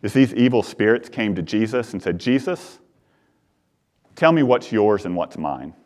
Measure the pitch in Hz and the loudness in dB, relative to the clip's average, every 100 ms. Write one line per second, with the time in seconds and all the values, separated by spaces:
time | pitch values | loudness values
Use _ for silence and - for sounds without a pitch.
0 | 107 135 131 - 123 120 98 - 104 117 | -2 2 2 4 2 2 -2 -2 2 2
1 | - - 107 92 80 107 110 123 117 98 | -2 -6 -4 -4 -4 -2 -2 -2 -6 -6
2 | 95 87 120 131 131 175 - - _ _ | -6 -4 0 0 -2 -8 -10 -20 _ _
3 | _ _ _ _ _ _ _ _ _ _ | _ _ _ _ _ _ _ _ _ _
4 | _ - 160 165 131 123 - 110 104 101 | _ 2 2 4 4 2 2 2 2 2
5 | 87 87 78 - 76 67 71 - | -2 -6 -6 -8 -8 -8 -12 -20